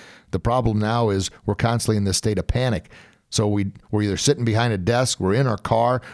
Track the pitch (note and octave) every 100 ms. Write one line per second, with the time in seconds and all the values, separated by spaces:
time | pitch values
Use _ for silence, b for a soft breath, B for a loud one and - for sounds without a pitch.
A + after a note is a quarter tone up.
0 | B B B - A2+ B2+ A2+ G#2+ G#2+ A#2
1 | A2+ G2 F#2 B - G2+ A#2 A#2 - G#2+
2 | G2 F#2 A2 F#2+ - B2 B2+ F#2 - B
3 | B B B - G#2 G2+ G2 - - G#2+
4 | G#2 F#2+ - C#3+ A#2 A2 A#2+ G2 F2+ A#2+
5 | C3 - F#2 A2 C3+ G#2 - A2+ A#2+ B2+
6 | B